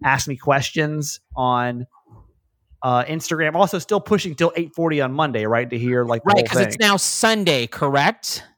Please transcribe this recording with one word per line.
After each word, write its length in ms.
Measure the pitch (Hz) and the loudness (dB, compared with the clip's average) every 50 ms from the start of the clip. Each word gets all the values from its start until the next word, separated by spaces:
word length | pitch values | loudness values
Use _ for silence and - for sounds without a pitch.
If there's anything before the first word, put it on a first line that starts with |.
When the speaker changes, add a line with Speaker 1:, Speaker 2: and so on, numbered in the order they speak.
| - | 0
Speaker 1:
Ask 240 | 135 135 131 - 143 | 2 2 2 0 -4
Me 80 | 139 127 | -6 -4
Questions 800 | - 147 139 139 131 - - 160 156 151 151 151 147 143 - - _ - - | 0 2 2 2 2 -2 -2 -2 -2 -2 -2 -4 -6 -6 -8 -12 _ -14 -6
on, 520 | 135 127 127 123 123 123 123 123 120 123 - _ _ _ _ 117 113 - _ _ _ _ _ _ _ _ _ _ - - | -2 0 0 0 0 0 -2 -4 -6 -10 -12 _ _ _ _ -20 -20 -20 _ _ _ _ _ _ _ _ _ _ -6 -2
uh, 200 | 131 123 123 123 | 0 2 2 0
Instagram. 500 | 135 156 160 - - 165 156 160 151 156 | 0 -4 -6 -4 -4 -2 0 0 0 2
Also 240 | 170 202 185 - 180 | 2 2 2 2 -4
still 200 | - - 214 202 | -2 0 -2 -2
pushing 360 | - - 214 196 - 185 151 | 0 0 0 0 0 -2 -2
till 180 | - 170 - - | 0 0 0 0
eight 180 | 170 170 156 - | 0 -6 -6 -4
forty 260 | - 165 165 156 143 | -2 -2 0 0 0
on 100 | 139 127 | 0 0
Monday, 340 | 131 143 160 147 120 110 107 | 0 -2 -2 0 0 -2 0
right, 240 | 107 117 117 123 123 | 0 0 0 0 -2
to 80 | 120 117 | -4 -4
hear, 280 | 120 123 123 123 123 | -2 0 0 0 0
like, 180 | 117 117 117 - | 0 0 0 2
the 100 | 185 202 | 4 4
Speaker 2:
Right, 120 | 147 120 110 | 4 4 2
Speaker 1:
whole 120 | 117 127 | 2 0
Speaker 2:
'cause 80 | - - | 0 0
it's 80 | - - | 0 0
Speaker 1:
thing. 100 | 220 208 | 2 2
Speaker 2:
now 100 | 202 185 | 2 2
Sunday, 680 | - - - - - 220 220 214 196 175 151 131 120 113 | 0 -2 -2 0 2 2 2 2 2 2 2 0 0 -4
correct? 760 | - - 151 143 139 139 143 185 226 _ - - - - - - _ | -6 -4 -2 0 2 4 2 2 0 _ -6 -8 -8 -8 -10 -16 _